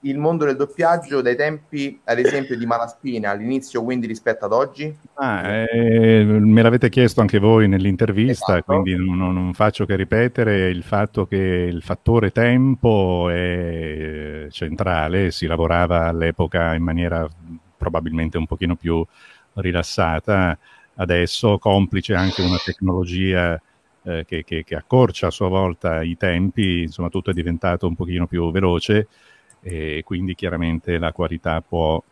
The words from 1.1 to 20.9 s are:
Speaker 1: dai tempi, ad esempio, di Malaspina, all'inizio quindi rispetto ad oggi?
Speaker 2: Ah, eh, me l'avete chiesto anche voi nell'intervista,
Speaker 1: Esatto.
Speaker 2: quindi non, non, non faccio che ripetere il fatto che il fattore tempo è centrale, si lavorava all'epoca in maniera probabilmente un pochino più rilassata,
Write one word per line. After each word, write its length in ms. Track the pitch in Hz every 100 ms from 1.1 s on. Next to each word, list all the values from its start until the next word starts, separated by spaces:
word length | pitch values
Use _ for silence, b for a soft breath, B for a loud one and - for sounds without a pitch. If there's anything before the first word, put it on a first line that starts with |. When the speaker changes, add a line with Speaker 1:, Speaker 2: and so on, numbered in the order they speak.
| 147
Speaker 1:
dai 160 | 123 123
tempi, 600 | 147 156 _ 147 139 135
ad 160 | - 117
esempio, 380 | 123 139 135 120
di 80 | 117
Malaspina, 640 | 117 117 - 135 117 104
all'inizio 540 | 101 110 131 131 123 113
quindi 200 | 127 117
rispetto 380 | 110 - 113
ad 80 | 104
oggi? 420 | 113 143 139 151 151 -
Speaker 2:
Ah, 340 | - 135 101 87
eh, 760 | 107 113 117 117 113 113 110 104
me 360 | 107 107 110
l'avete 280 | 113 123 123
chiesto 320 | 131 123 -
anche 180 | 104 104
voi 300 | 104 113 104
nell'intervista, 800 | 95 98 92 110 101 120 123 - 90
Speaker 1:
Esatto. 60 | - 95
Speaker 2:
quindi 160 | 95 90
non, 180 | 92 90
non, 180 | 92
non 200 | 90 90
faccio 320 | 90 107 - 101
che 100 | 95
ripetere 720 | 95 110 120 127 110 98 92
il 160 | 90
fatto 420 | 87 101 104 - 95
che 120 | 98
il 440 | 95 90 87 87
fattore 500 | - 95 - 117 101
tempo 1000 | - 120 127 135 127 117 107 92 90 87
è 1160 | 87 90 87 87 82 80 78 78 76 76 76 76
centrale, 840 | - 80 82 95 82 78 92 92
si 140 | - 82
lavorava 640 | 82 82 85 87 85 82
all'epoca 680 | 82 82 - 80 87 85 82
in 80 |
maniera 420 | 87 87 87 85 80 82 82 82 _ _
probabilmente 600 | 80 80 80 80 80 82
un 80 | 80
pochino 300 | - 85 85
più 300 | 85 82 80 b b b b
rilassata, 1040 | - 92 87 85 - 82 80 - 98 90 80 b b b